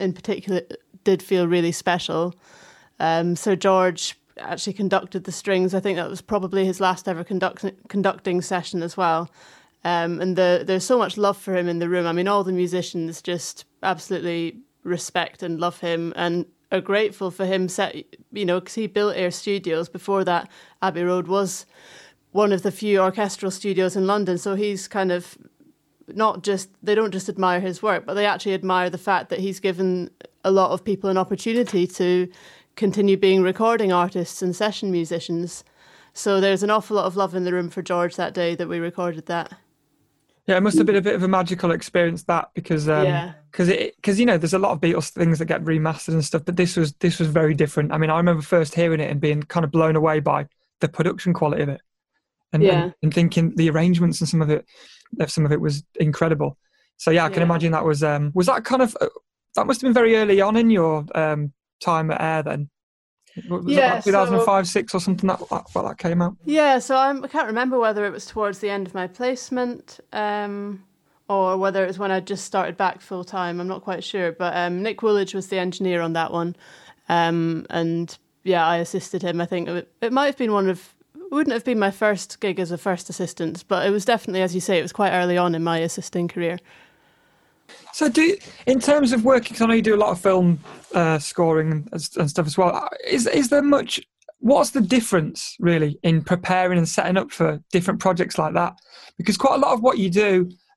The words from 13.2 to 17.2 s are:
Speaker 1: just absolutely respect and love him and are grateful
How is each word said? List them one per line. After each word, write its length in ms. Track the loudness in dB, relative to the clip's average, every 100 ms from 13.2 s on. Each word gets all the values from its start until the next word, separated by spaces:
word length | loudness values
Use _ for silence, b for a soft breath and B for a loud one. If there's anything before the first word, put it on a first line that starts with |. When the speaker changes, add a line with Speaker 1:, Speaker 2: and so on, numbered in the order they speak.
Speaker 1:
just 440 | -8 -6 -8 -16 -20 -6
absolutely 760 | -4 -4 -6 -6 -4 -4 -6 -10 -20 _
respect 600 | -8 -6 -4 -4 -4 -8
and 160 | -8 -4
love 220 | -4 -4
him 320 | -4 -4 -4 -4
and 300 | -2 -2 -6 _ -6
are 80 | -4
grateful 500 | 0 0 0 -4